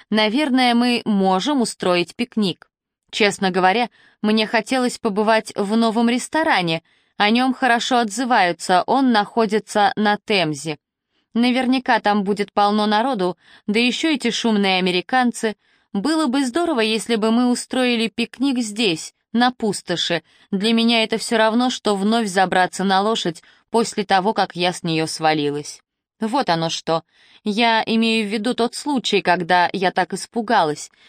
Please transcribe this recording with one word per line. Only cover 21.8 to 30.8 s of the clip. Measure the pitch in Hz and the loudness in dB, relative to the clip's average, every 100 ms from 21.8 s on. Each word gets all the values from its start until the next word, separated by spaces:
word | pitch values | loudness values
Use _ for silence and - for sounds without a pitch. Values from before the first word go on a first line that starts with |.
| 220 196 | -2 0
вновь | 202 233 214 | 2 0 0
забраться | 185 185 190 180 - | 0 2 2 0 0
на | 190 190 | 0 2
лошадь | 208 226 180 160 - _ _ | 2 0 -4 -6 -12 _ _
после | 226 226 - | -2 0 -2
того, | 202 190 190 | 0 2 2
как | 208 185 175 | 0 -2 -2
я | 175 | -2
с | 170 | -2
неё | 175 160 156 | -2 -2 -2
свалилась". | - 160 156 147 147 147 - _ _ _ _ | -2 0 0 -2 -4 -10 -16 _ _ _ _
Вот | 220 269 233 | -4 -2 0
оно | 165 165 | -2 -2
что. | - - 165 - _ _ _ 214 | -6 -4 -4 -4 _ _ _ -4
Я | 202 233 226 - | 0 2 0 0
имею | 226 226 226 208 | 0 0 0 -2
в | |
виду | 220 226 | -4 -4
тот | 240 233 - | -2 -4 -4
случай, | 294 269 - 202 | -4 -4 -2 0
когда | 180 175 170 180 175 | 2 0 2 2 2
я | 185 180 | 0 -2
так | 185 180 | 0 -2
испугалась, | 190 - 233 214 220 160 151 | -6 -8 -6 0 2 2 -2